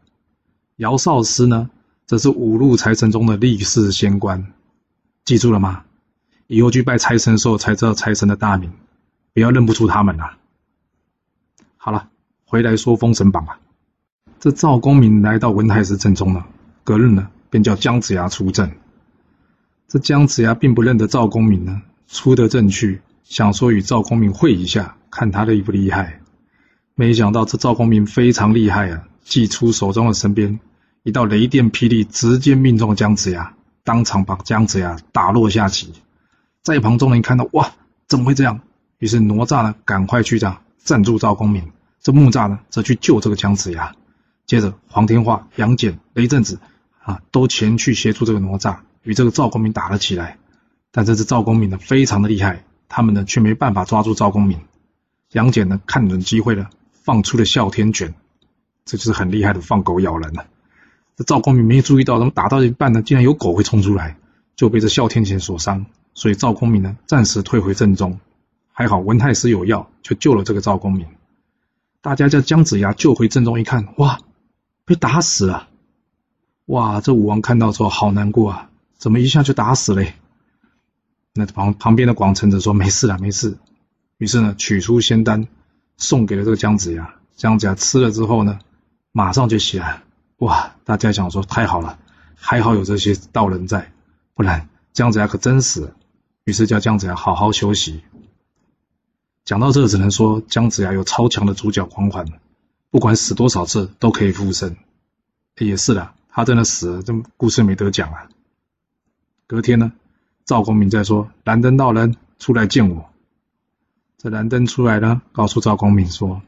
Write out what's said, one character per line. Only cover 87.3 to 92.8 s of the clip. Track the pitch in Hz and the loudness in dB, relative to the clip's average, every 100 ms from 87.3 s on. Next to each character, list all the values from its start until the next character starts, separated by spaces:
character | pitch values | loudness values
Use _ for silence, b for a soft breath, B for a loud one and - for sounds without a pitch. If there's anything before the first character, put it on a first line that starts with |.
| _ | _
姜 | 113 110 | 0 0
子 | 104 | 0
牙 | 95 | -2
吃 | - 131 | -2 0
了 | 120 | 0
之 | 107 110 | 0 -2
后 | 117 | 0
呢， | 104 98 - _ _ _ _ | -2 -4 -14 _ _ _ _
马 | - 95 | -4 -2
上 | 135 120 | 0 0
就 | 107 | 0
醒 | - 95 | -2 -6
来。 | 85 - _ _ _ _ | -8 -10 _ _ _ _
哇， | 113 - - - | -2 -2 -4 -12
大 | - 107 | -6 -2
家 | 110 | -2
想 | 104 90 | -2 -4
说 | 98 95 | -6 -6
：“太 | - 107 | -4 -2
好 | 87 | -4
了， | 82 - b b b _ | -6 -14 b b b _
还 | - 120 | -4 -2
好 | 113 | 0
有 | 110 | 0